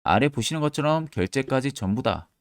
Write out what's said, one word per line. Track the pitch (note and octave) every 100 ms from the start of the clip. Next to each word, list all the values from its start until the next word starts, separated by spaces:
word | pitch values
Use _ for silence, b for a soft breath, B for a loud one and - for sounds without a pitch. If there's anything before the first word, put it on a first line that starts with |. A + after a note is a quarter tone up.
아래 | - F#2+ C#3+
보시는 | C#3+ G#2+ D#3+
것처럼 | D3+ D3 D3 D#3+ D3+
결제까지 | - F#2+ C3+ C3 C3 C3
전부 | - F#2+ G#2+
다 | B2+ E2+ - _